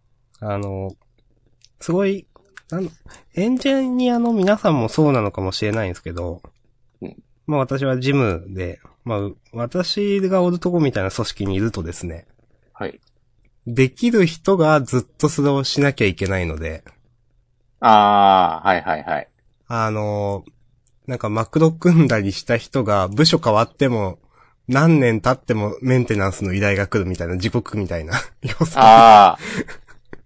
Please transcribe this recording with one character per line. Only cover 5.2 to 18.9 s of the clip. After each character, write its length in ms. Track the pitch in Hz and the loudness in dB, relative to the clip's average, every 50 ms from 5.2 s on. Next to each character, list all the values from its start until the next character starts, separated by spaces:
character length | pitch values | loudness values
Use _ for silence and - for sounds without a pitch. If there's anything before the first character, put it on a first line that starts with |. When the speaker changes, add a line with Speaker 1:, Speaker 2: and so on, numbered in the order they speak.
Speaker 1:
の 100 | 107 101 | 0 -2
か 100 | - - | -4 -4
も 120 | 95 95 | -6 -6
し 120 | - - 107 | -4 -4 -4
れ 60 | 104 | -4
な 140 | 107 113 107 | -2 -4 -4
い 40 | 92 | -6
ん 20 | |
で 40 | 85 | -8
す 80 | - | -10
け 100 | - 87 | -12 -12
ど、 300 | 85 87 87 87 85 90 - - _ _ _ _ _ _ _ _ _ - | -10 -8 -8 -10 -10 -12 -16 -20 _ _ _ _ _ _ _ _ _ -18
Speaker 2:
う 60 | - | -16
ん。 160 | - - - - _ _ _ - | -16 -16 -18 -20 _ _ _ -8
Speaker 1:
ま 100 | - 151 143 | -4 -4 -2
あ 20 | |
私 240 | 131 127 139 127 139 | -2 -4 -4 -4 -2
は 160 | 131 131 127 | -2 -2 -2
ジ 140 | 127 139 143 | -2 0 0
ム 320 | 139 123 104 87 82 87 95 | 0 0 0 -2 -4 -8 -12
で、 320 | 95 92 90 87 85 - _ - _ _ - | -10 -10 -8 -10 -10 -14 _ -20 _ _ -10
ま 120 | 120 110 | -8 -6
あ、 140 | 101 101 98 - _ _ _ | -6 -6 -8 -10 _ _ _
私 680 | - 117 120 120 - 185 180 - - 208 202 202 202 196 | -10 -10 -8 -6 -4 -4 -4 -4 -4 -4 -2 -2 -2 -2
が 220 | 190 185 190 185 | -2 0 0 0
お 80 | 180 175 | 0 0
る 80 | 175 170 | -2 -2
と 140 | - 180 | -4 -2
こ 80 | 180 170 | 0 0
み 100 | 151 131 | 0 0
た 120 | - 107 | 0 -2
い 20 | 95 | -4
な 80 | 95 | -4
組 120 | - - 110 | -4 -6 -8
織 220 | - - - 101 | -8 -8 -8 -6
に 80 | 98 95 | -4 -2
い 60 | 98 | -2
る 100 | 107 113 | -2 -4
と 140 | - 98 82 | -4 -6 -10
で 80 | 82 | -10
す 140 | 87 - - | -10 -12 -12
ね。 200 | 85 80 82 - _ _ _ _ _ _ _ _ _ | -12 -12 -14 -18 _ _ _ _ _ _ _ _ _
Speaker 2:
は 160 | _ - 104 76 | _ -12 -12 -12
い。 120 | - - _ _ _ _ _ _ _ _ _ _ _ _ - | -12 -16 _ _ _ _ _ _ _ _ _ _ _ _ -14
Speaker 1:
で 240 | 120 117 131 135 127 | -6 -2 0 0 0
き 200 | - - 240 240 | 0 -2 -2 0
る 160 | 233 214 175 | 2 2 2
人 300 | 165 160 - - 190 196 | 0 -2 -4 -2 0 2
が 240 | 175 156 156 156 147 | 2 4 2 2 2
ず 180 | 127 - 123 123 | 0 0 -2 -4
っ 40 | |
と 260 | - _ _ - - 147 | -4 _ _ -4 -4 -2
そ 140 | - 143 | -2 0
れ 80 | 143 143 | -2 0
を 120 | 139 139 | 0 -2
し 180 | 131 - - 143 | -4 -4 -2 0
な 120 | 143 139 | 0 0
き 100 | 135 - | 0 0
ゃ 40 | 113 | -2
い 100 | 98 85 | -2 -2
け 100 | - 98 | -2 -4
な 140 | 95 98 92 | -4 -4 -4
い 60 | 87 | -4
の 120 | 80 78 76 | -6 -8 -8
で。 240 | 82 78 80 - - - _ _ _ _ _ _ _ _ _ _ _ _ _ _ _ _ _ - | -8 -10 -10 -12 -16 -20 _ _ _ _ _ _ _ _ _ _ _ _ _ _ _ _ _ -2
Speaker 2:
あ 840 | - 117 107 107 104 101 104 101 98 98 95 95 90 82 80 82 - | 4 4 6 6 6 4 4 4 6 6 6 4 4 2 -2 -4 -2
あ、 40 | 98 | -2
は 60 | 92 | -2
い 60 | 85 | -2
は 140 | - 85 | -2 -6